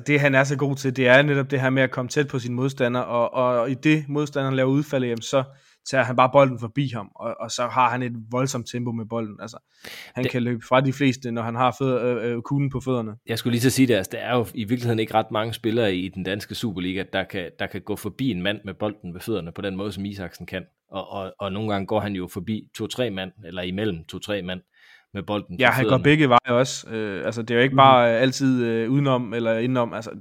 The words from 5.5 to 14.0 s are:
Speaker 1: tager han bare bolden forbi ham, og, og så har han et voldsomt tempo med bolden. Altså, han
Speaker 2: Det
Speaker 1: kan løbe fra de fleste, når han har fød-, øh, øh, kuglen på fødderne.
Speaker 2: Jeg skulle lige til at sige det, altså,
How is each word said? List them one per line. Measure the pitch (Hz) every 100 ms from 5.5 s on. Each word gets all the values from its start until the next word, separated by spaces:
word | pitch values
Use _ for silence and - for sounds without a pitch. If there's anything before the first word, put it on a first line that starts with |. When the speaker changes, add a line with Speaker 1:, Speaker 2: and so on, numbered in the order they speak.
| - _ _ -
Speaker 1:
tager | 135
han | 120 127
bare | 127
bolden | 143 135 117
forbi | 113 143 139
ham, | 113 98
og, | - 113 -
og | 113
så | - 120
har | 127 123
han | 123
et | 123 120 110
voldsomt | 123 135 123 110
tempo | 123 120
med | 117 107
bolden. | 117 110 101
Altså, | 110 - _ _ - - -
han | -
Speaker 2:
Det | 127
Speaker 1:
kan | 127
løbe | 120 120 -
fra | 127
de | 135
fleste, | 127 139 123 120
når | 117
han | 113
har | 117 127 117
fød-, | 135 123
øh, | 123 120 117 120
øh, |
kuglen | - 139 139
på | 131
fødderne. | 131 123 110 107 -
Speaker 2:
Jeg | 113
skulle | 123
lige | 120
til | 127
at |
sige | 131 127
det, |
altså, | 107